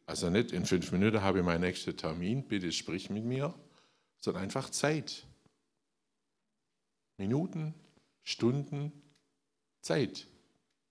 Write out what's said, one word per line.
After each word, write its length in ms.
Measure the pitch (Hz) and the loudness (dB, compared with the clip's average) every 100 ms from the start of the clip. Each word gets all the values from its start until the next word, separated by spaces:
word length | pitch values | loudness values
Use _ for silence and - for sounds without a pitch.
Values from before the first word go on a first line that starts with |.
| - | -10
Also 220 | 78 90 | -2 2
nicht 220 | 95 120 | 4 2
in 140 | 90 101 | 0 2
fünf 260 | 90 85 | 2 2
Minuten 300 | 90 104 107 | 2 4 4
habe 180 | 98 95 | 4 4
ich 60 | 90 | 4
meinen 160 | 85 | 2
nächsten 340 | 90 90 - 82 | 2 0 -6 -4
Termin, 480 | 85 80 90 131 | -4 -2 -2 -2
bitte 280 | 135 104 87 | -2 -2 -2
sprich 380 | 78 - 87 - | -4 -4 -6 -4
mit 140 | 101 | -4
mir, 300 | 117 131 143 - - - _ _ _ _ | -2 -2 -4 -6 -16 -20 _ _ _ _
sondern 240 | - 87 | -2 -2
einfach 260 | 98 135 131 | -2 -4 -4
Zeit. 540 | - 143 160 - - - - _ _ _ _ _ _ _ _ _ _ _ _ _ _ _ _ _ - | 2 2 2 -2 -10 -16 -20 _ _ _ _ _ _ _ _ _ _ _ _ _ _ _ _ _ -6
Minuten, 560 | 101 135 180 165 156 160 - _ _ _ - | 0 0 0 -4 -6 -8 -18 _ _ _ -8
Stunden, 640 | - 117 139 143 143 147 - - _ _ _ _ _ _ _ | 0 2 2 -2 -4 -6 -8 -18 _ _ _ _ _ _ _
Zeit. 460 | - 165 113 - - - _ _ _ _ _ | -2 0 0 -4 -14 -20 _ _ _ _ _